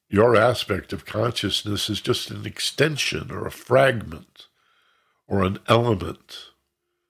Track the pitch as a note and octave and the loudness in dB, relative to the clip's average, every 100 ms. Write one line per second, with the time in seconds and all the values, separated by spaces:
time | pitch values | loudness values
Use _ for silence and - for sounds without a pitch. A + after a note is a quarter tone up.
0 | _ G2+ A#2+ G#2+ A#2+ A#2+ - F#2 - G2 | _ 4 6 6 4 2 -2 -6 -6 -12
1 | - G#2+ A#2 - G2 - G#2 G2+ - G2+ | -8 -4 -4 -2 -2 -2 -4 -4 -4 -4
2 | - A#2 - G#2 G#2+ - - - D3+ C#3+ | -2 -4 -4 -10 -10 -8 -6 0 0 0
3 | - D#2+ - F#2+ G2 - - C3+ C3+ A#2 | -4 -6 -8 -8 -10 -12 2 4 4 2
4 | D#2+ D#2+ - - - _ _ _ _ _ | -6 -14 -18 -20 -20 _ _ _ _ _
5 | _ _ - G2 F#2 G2+ - A#2 A#2+ F#2+ | _ _ -4 0 0 -2 2 4 4 0
6 | E2+ - _ - - _ _ _ _ _ | -2 -10 _ -20 -20 _ _ _ _ _